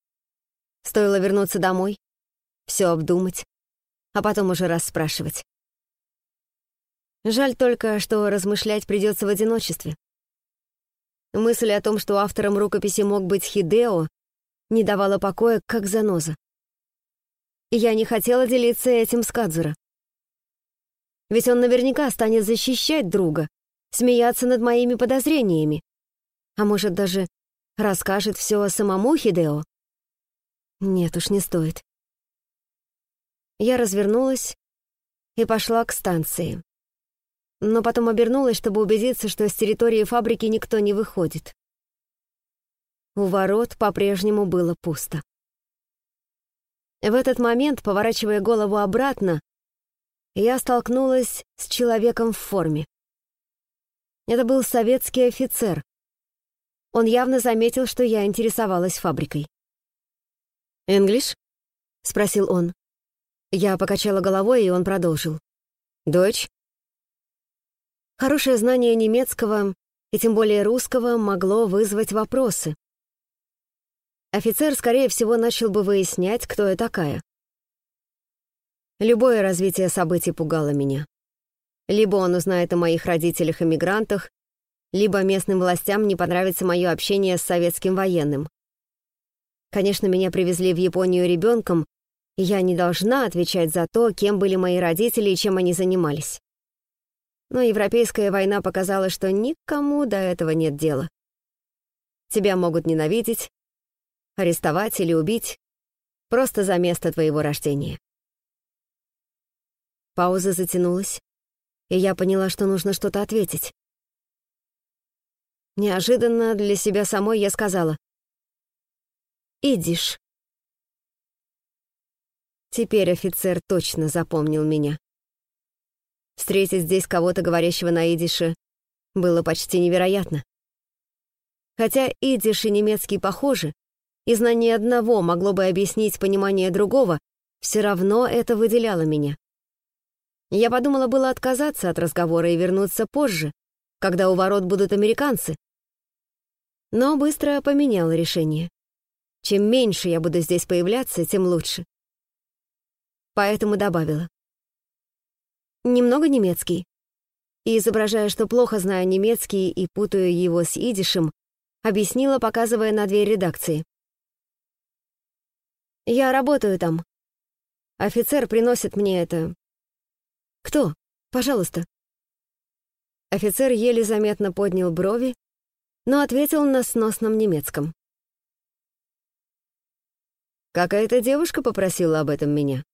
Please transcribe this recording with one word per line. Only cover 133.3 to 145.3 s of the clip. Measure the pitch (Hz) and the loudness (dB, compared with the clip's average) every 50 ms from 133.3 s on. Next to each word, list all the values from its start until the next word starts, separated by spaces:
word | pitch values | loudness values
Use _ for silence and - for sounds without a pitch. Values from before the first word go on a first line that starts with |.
| 185 - - 285 262 202 - 147 151 _ _ _ _ _ _ _ _ _ - | -4 -2 -2 0 0 0 -2 -6 -8 _ _ _ _ _ _ _ _ _ -2
и | - 233 | 0 0
знание | 208 233 240 233 233 233 233 226 | 2 2 2 2 4 2 2 2
одного | 214 208 240 247 240 220 226 240 208 | 2 2 2 0 2 2 2 2 2
могло | 175 170 175 170 185 202 196 | 4 2 0 2 2 0 2
бы | 190 190 185 | 2 2 2
объяснить | 180 185 196 185 - 220 220 208 - - | 2 0 -2 -2 -2 -2 -2 -2 -2 -2
понимание | - 196 196 196 196 196 196 190 185 185 | -2 0 0 2 0 0 0 0 0 0
другого, | 175 196 208 190 226 277 262 185 165 151 _ _ _ _ _ _ _ _ | 0 0 0 2 2 2 2 2 0 -2 _ _ _ _ _ _ _ _
все | - - - 214 | -8 -4 -2 0
равно | 208 208 202 175 185 196 208 233 254 240 | 0 0 0 0 2 2 2 2 2 2
это | - 240 233 - 240 | 0 0 0 0 0
выделяло | 208 226 226 220 240 226 226 202 170 | 2 2 2 2 2 2 2 0 0
меня. | 160 156 156 151 147 143 147 - _ _ _ _ _ _ _ _ _ _ _ _ _ _ _ _ _ _ _ _ _ - | 0 0 0 0 0 -2 -4 -6 _ _ _ _ _ _ _ _ _ _ _ _ _ _ _ _ _ _ _ _ _ -4
Я | 180 202 226 233 | 0 2 2 4
подумала | 240 247 247 285 277 269 262 240 | 2 2 2 2 2 2 2 2
было | 240 269 262 262 | 2 2 2 2
отказаться | 254 - - 254 254 247 294 302 302 - - 180 | 0 -2 -2 -2 -2 0 -2 -4 -4 -4 -4 -4
от | 165 - | -2 0
разговора | 170 165 - - 175 165 165 170 170 170 | -2 -2 -2 -2 -2 0 2 2 2 2
и | 175 165 | 2 2
вернуться | 180 180 185 190 202 185 - - 220 - | 0 0 0 0 0 -2 -2 -4 -4 -4
позже, | - 277 294 254 190 156 156 147 - _ _ _ _ _ _ _ _ - | -2 0 0 0 0 -2 -6 -6 -8 _ _ _ _ _ _ _ _ -4
когда | - 190 180 180 190 185 | -2 -2 0 2 2 2
у | 185 | 4
ворот | 180 190 190 202 202 185 | 2 2 2 2 0 0
будут | 180 202 185 202 190 208 | 0 0 0 0 2 2
американцы. | 202 208 214 233 - 277 294 | 2 2 2 2 2 0 -2